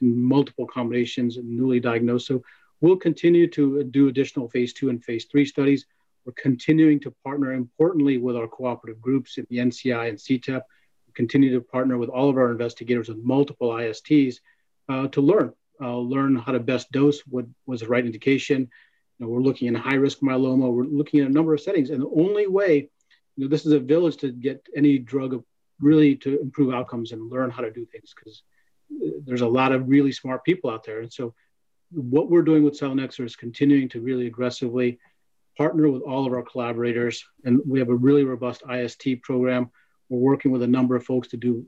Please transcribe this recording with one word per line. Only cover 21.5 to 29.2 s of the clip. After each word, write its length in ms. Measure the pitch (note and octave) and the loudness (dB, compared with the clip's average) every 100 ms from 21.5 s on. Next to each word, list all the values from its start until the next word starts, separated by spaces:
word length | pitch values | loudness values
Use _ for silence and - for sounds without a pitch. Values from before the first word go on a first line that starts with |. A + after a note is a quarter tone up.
of 60 | D3+ | 0
settings. 300 | F#3 G3 B2+ | 0 -2 0
And 120 | B2+ | -2
the 60 | C#3 | -2
only 360 | D#3 F#3 G#3 G3+ | 0 2 2 0
way, 420 | F#3+ G3 D3 C#3 _ _ _ _ - | 2 2 2 0 _ _ _ _ -8
you 80 | |
know, 40 | C3+ | -2
this 180 | D3 D#3 | 0 2
is 60 | |
a 80 | D3 | 2
village 380 | B2+ D#3+ F3 - | 4 2 2 -2
to 120 | C3+ | -6
get 340 | B2 C3 C3 _ D3 | -6 -8 -8 _ 0
any 220 | D3 C#3 | 2 2
drug 440 | A#2 C3+ C3 B2+ - _ _ - | 0 -6 -4 -8 -12 _ _ 0
really 340 | C#3+ D#3 D3 C3+ | 4 6 6 2
to 240 | C3+ C#3+ | -2 -4
improve 320 | C3+ - C3 | -2 -2 -2
outcomes 380 | B2 B2 A#2+ A2+ | -2 -6 -8 -8
and 220 | A2+ A2+ | -10 -8
learn 180 | B2+ B2+ | -4 -4
how 120 | A#2+ | -4
to 100 | A2+ | -8
do 120 | A2+ A2+ | -10 -16
things, 280 | A2+ _ | -18 _
'cause, 300 | - A2 G#2+ _ _ _ _ - D4+ | -20 -20 -20 _ _ _ _ -16 -10
uh, 80 | F3 D3 | -8 -8